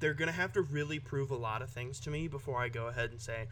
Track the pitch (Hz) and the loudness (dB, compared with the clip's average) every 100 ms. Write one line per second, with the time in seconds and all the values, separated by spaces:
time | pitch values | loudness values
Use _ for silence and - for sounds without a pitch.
0 | 151 147 165 170 185 202 151 147 147 156 | 2 4 2 2 2 4 4 2 0 -2
1 | - 139 135 127 113 110 127 123 123 135 | 0 0 0 0 0 -2 -2 -6 -6 -6
2 | 151 147 160 139 147 123 123 117 117 120 | -4 -2 -2 -4 -2 0 0 0 -2 0
3 | 117 117 - 113 110 | -2 -2 -6 -4 -4